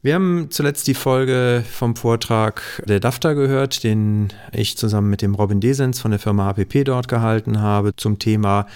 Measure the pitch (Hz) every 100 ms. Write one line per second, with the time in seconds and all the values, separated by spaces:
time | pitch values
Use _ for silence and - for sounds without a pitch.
0 | 135 170 185 175 151 - 143 143 - 131
1 | 135 131 131 127 123 120 117 - 120 117
2 | 117 113 - 113 110 - - - - 101
3 | 120 120 160 147 135 135 135 - 113 107
4 | 107 107 104 - - - 104 - 110 104
5 | 101 101 101 101 104 101 117 139 131 123
6 | 110 104 107 101 98 98 95 143 135 127
7 | 123 120 113 110 110 107 104 104 101 -
8 | 110 101 113 107 104 101 101